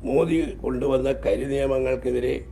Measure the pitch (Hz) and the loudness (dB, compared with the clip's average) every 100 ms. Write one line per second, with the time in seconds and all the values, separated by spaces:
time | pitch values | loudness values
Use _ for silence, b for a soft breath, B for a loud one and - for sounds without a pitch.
0 | 127 135 165 165 - - - 127 135 135 | 0 2 2 2 0 -4 -4 -2 0 2
1 | 131 139 - - 139 139 139 131 131 127 | 2 0 0 0 0 0 0 2 0 0
2 | 127 123 123 135 - | 0 0 0 -2 -6